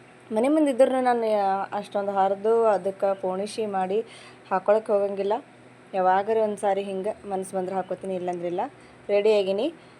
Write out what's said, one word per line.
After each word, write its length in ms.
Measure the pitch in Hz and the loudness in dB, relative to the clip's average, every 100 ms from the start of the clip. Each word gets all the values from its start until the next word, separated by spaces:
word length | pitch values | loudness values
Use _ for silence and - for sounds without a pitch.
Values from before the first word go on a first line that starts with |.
| - - - | -20 -20 -6
ಮನೆ 160 | 220 262 | 0 2
ಮುಂದೆ 240 | 311 285 | 4 2
ಇದ್ರೂ 300 | 233 262 262 | 4 4 4
ನಾನು, 380 | 254 240 220 208 | 2 2 2 2
ಆ, 380 | 196 196 - 208 | 2 -2 -4 -8
ಅಷ್ಟೊಂದು 340 | 196 202 196 | -6 -4 -2
ಹರಿದು 540 | 196 190 196 214 233 226 | 2 2 2 2 4 4
ಅದಕ್ಕೆ 560 | 190 190 196 196 196 | 2 -2 -2 -2 -2
ಪೋಣಿಸಿ 440 | 185 185 208 - 214 | -4 -4 -6 -6 -4
ಮಾಡಿ 400 | 190 185 208 - - - - - | -4 -2 -4 -4 -14 -20 -20 -4
ಹಾಕೊಳಕ್ಕೆ 400 | 190 202 220 220 | -2 2 2 2
ಹೋಗಂಗಿಲ್ಲ. 420 | 202 202 196 196 240 - - - - - | 0 0 -2 -2 -2 -6 -20 -20 -20 -8
ಯಾವಾಗಾರ 440 | 190 185 190 202 220 | 0 2 2 2 0
ಒಂದು 200 | 220 202 | 0 0
ಸಾರಿ 260 | 208 196 | 0 0
ಹಿಂಗೆ 460 | 196 190 202 - 208 | -2 -6 -6 -8 -8
ಮನ್ಸು 280 | 190 190 190 | -6 -4 -6
ಬಂದ್ರೆ 180 | 185 190 | -4 -4
ಹಾಕೋತೀನಿ, 400 | 180 180 190 185 | -6 -8 -6 -6
ಇಲ್ಲಾಂದ್ರೆ 320 | 180 175 175 | -4 -4 -4
ಇಲ್ಲ. 140 | 180 262 - - - - | -4 -6 -10 -20 -18 0
ರೆಡಿ 300 | 202 214 208 | 2 4 4
ಆಗೀನಿ, 340 | 190 196 302 - - - | 2 0 -2 -6 -20 -20